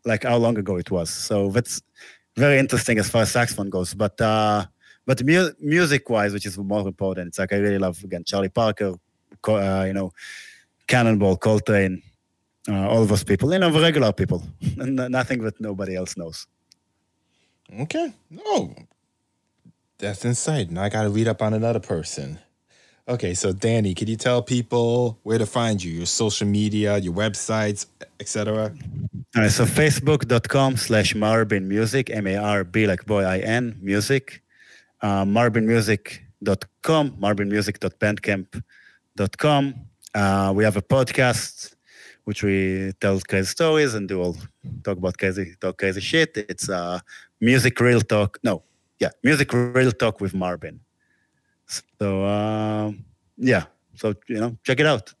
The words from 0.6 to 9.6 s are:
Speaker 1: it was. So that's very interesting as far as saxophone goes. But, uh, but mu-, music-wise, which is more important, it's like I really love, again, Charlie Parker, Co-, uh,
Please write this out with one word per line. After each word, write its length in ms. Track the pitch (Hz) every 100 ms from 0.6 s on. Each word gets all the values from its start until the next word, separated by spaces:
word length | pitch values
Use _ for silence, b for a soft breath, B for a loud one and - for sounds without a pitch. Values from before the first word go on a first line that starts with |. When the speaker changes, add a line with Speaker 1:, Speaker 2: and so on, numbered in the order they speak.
| 98 92
Speaker 1:
it 160 | 85
was. 180 | 90 85
So 400 | - - 104 101
that's 320 | 104 117 - _ B B B B -
very 240 | 117 139
interesting 400 | 135 120 120 110
as 100 | 98
far 120 | 117
as 100 | 104
saxophone 380 | 120 117 - 98
goes. 240 | 92 90
But, 260 | 98 104 -
uh, 460 | 110 110 107 104 95 _ b b -
but 180 | 127
mu-, 300 | 131 175 180 -
music-wise, 760 | 147 165 170 139 - 113 104
which 120 | 101 101
is 120 | 92
more 280 | 98 104 98
important, 440 | 92 95 92 87
it's 100 | -
like 140 | 95
I 40 | 101
really 220 | 104 98
love, 240 | 92 85
again, 200 | 98 90 85
Charlie 240 | 98 95
Parker, 440 | - 110 101 101 90 _ _ _ -
Co-, 140 | -
uh, 300 | 110